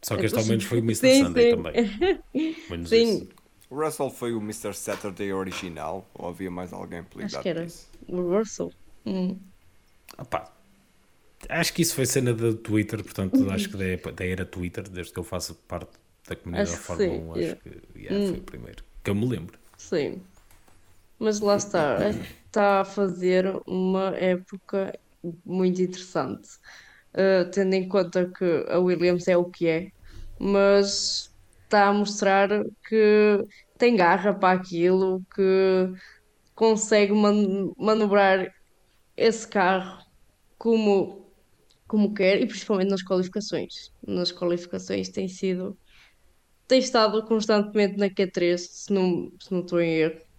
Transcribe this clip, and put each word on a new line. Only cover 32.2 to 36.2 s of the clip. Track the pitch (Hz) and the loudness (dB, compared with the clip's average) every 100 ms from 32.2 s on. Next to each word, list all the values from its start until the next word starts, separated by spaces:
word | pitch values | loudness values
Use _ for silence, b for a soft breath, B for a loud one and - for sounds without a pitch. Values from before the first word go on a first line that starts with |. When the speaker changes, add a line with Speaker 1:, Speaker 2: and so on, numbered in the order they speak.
| 196 196 196 208 214 208 - | 2 4 4 0 -4 -10 -2
Speaker 2:
que | 220 214 208 214 202 202 B _ _ | 2 6 6 6 4 -2 B _ _
tem | 240 233 | 2 6
garra | 170 185 196 | 6 4 2
para | 190 190 185 | 2 4 2
aquilo, | 185 170 175 185 190 185 185 | 0 0 4 4 2 -2 -6
que | - 196 190 190 190 185 185 B B | 0 2 4 4 2 0 -4 B B